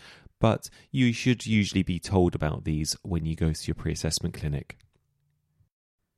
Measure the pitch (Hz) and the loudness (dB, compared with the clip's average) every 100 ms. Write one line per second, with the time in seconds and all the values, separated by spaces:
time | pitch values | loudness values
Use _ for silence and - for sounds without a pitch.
0 | - - - _ 113 - - - _ 135 | -18 -20 -20 _ 2 2 -4 -20 _ 2
1 | 123 117 127 117 113 110 98 98 90 87 | 2 2 2 2 2 2 4 2 0 -2
2 | - 95 87 80 78 - 82 78 78 - | 0 4 4 2 -2 -2 -2 -2 -2 -6
3 | 104 82 80 80 82 76 - - 80 76 | -4 -2 -2 0 0 0 -4 -4 -4 -4
4 | 80 - 85 - 73 71 - - _ _ | -4 -4 -4 -6 -6 -6 -8 -18 _ _
5 | _ _ _ _ _ _ _ _ _ _ | _ _ _ _ _ _ _ _ _ _
6 | _ | _